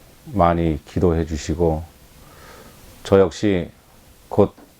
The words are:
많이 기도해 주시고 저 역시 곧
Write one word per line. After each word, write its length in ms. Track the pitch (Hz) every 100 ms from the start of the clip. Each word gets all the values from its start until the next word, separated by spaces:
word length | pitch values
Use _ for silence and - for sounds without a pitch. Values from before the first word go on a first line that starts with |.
| - - 160
많이 540 | 113 85 85 82 76 -
기도해 400 | - 90 82 80
주시고 580 | 78 - 80 85 80 85 - - - - - - - - - - -
저 160 | - 98
역시 520 | 92 - 107 92 76 - _ _ - _ -
곧 240 | - 98 - - _